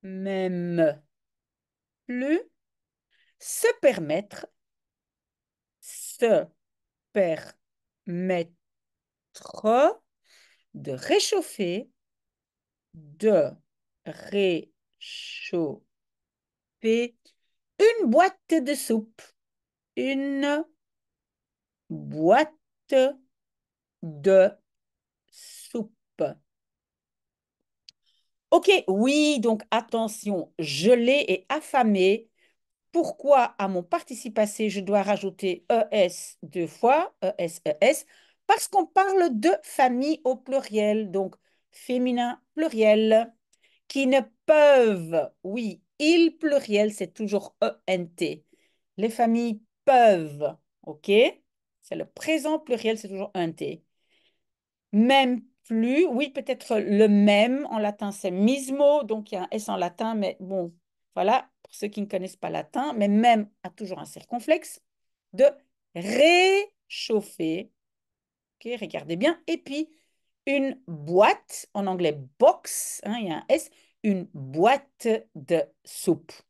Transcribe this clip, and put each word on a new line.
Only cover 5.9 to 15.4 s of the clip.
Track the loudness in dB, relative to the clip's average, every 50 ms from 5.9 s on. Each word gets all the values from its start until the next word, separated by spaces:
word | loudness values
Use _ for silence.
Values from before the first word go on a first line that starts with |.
| -20 -18 -18 -18 -6 -2 0 2 2 2 0 -4 _ _ _ _ _ _ _ _ _ _ _ _ _
permettre | -2 0 0 -2 -6 -8 -18 -20 _ _ _ _ _ _ _ _ _ _ -10 -8 -6 -4 -2 -2 -4 -4 -8 _ _ _ _ _ _ _ _ _ _ _ _ _ _ _ _ _ -20 -20 -20 -18 -6 -2 0 2 4 2 2 0 -2 _ _ _ _ _ _ _ _ _ _ _ _ _ _ _
de | -16 -12 -10 -10
réchauffer, | -10 -4 0 0 0 0 0 -2 -4 -4 -6 -8 -6 -6 -4 -4 -6 -8 _ _ _ _ _ _ _ _ _ _ _ _ _ _ _ _ _ _ _ _ _ _
de | -20 -20 -20 -16 _ 0 2 2 2 2 0 -4 _ _ _ _ _ _ _ _ _ _
réchauffer | -16 -16 -16 -14 -8 -4 -2 0 0 0 -2 -6 _ _ _ _ _ _ _ -20 -20 -18 -18 -18 -16 -16 -16